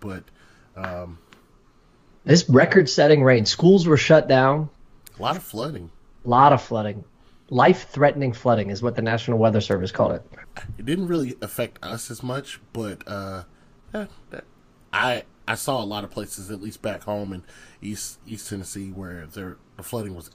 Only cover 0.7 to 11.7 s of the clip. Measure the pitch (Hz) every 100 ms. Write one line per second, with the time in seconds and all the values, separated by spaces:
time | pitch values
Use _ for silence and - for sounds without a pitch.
0.7 | - 92 87 87 82 _ - _ _ _
1.7 | _ _ _ _ _ - 170 - 127 170
2.7 | 196 156 - 147 151 131 123 107 - 165
3.7 | 196 165 147 - 156 135 135 131 147 156
4.7 | - - - - - 113 175 - 107 131
5.7 | 135 85 - _ _ 120 120 143 131 -
6.7 | 113 104 104 - _ _ _ _ 123 151
7.7 | 185 - - 143 143 135 113 127 113 98
8.7 | 98 120 117 110 113 - 113 113 107 107
9.7 | 98 92 - 113 - - - - - -
10.7 | - 113 170 180 175 127 123 104 - 117